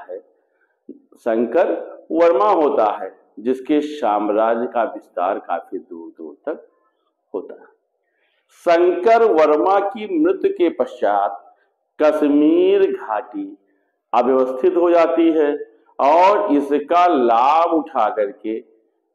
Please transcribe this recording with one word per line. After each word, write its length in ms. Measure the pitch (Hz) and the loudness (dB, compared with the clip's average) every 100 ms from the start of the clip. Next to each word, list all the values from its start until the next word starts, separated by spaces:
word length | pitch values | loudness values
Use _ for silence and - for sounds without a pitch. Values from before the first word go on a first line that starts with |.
है 180 | - 92 - _ _ _ _ _ - - _ _ | -10 -18 -18 _ _ _ _ _ -20 -20 _ _
शंकर 540 | - 113 117 165 196 - - - - | -4 -2 0 0 0 -2 -8 -18 -6
वर्मा 380 | 160 170 170 214 | 2 2 4 2
होता 340 | 180 147 - 107 | 2 0 2 0
है, 180 | 101 95 - _ - | -2 -10 -16 _ -8
जिसके 400 | 110 127 - 151 | -4 -4 -2 -2
साम्राज्य 840 | 147 147 110 104 104 101 113 117 120 | -2 -4 -2 -2 0 0 0 -2 -4
का 160 | 120 110 | -4 -4
विस्तार 540 | 104 - - 90 107 | -6 -12 -6 -4 -6
काफी 380 | - 90 - 92 | -6 -10 -8 -14
दूर 320 | 80 85 82 | -14 -18 -20
दूर 260 | - 80 71 - | -18 -20 -14 -12
तक 220 | 131 - _ _ _ _ _ _ | -12 -16 _ _ _ _ _ _
होता 200 | 202 - | -12 -12
है। 140 | - - _ _ _ _ _ _ _ _ _ - | -18 -20 _ _ _ _ _ _ _ _ _ 0
शंकर 580 | 170 180 175 226 226 226 | 2 2 2 2 4 4
वर्मा 480 | 165 151 151 175 202 | 4 4 2 2 0
की 260 | 196 220 214 170 | -2 -6 -6 -2
मृत्यु 320 | 160 370 - | 0 0 -2
के 180 | - 170 | 0 -2
पश्चात 640 | - 120 - 107 101 104 - - _ _ _ _ - | -2 -6 -4 -2 0 -2 -6 -16 _ _ _ _ -2
कश्मीर 840 | 151 147 147 143 147 170 185 196 190 | 0 2 2 2 4 4 2 2 0
घाटी 520 | 127 - 107 - 101 98 - _ _ _ _ _ | -2 -6 -8 -8 -12 -14 -16 _ _ _ _ _
अव्यवस्थित 600 | 117 123 131 127 131 180 175 | 0 2 2 0 0 0 2
हो 140 | 175 | 2
जाती 400 | 170 160 165 165 | 2 2 2 2
है 200 | 160 147 147 - _ _ - | 2 0 -2 -10 _ _ -2
और 520 | 139 160 185 208 - | 2 4 4 2 0
इसका 520 | 143 139 143 139 175 180 | 0 0 -4 0 2 2
लाभ 680 | 156 120 117 131 156 170 | 2 2 2 2 2 2
उठा 340 | 165 143 131 107 | 0 -2 -2 -2
करके 460 | 107 101 - 110 110 - _ _ _ _ | -2 -4 -6 -10 -10 -12 _ _ _ _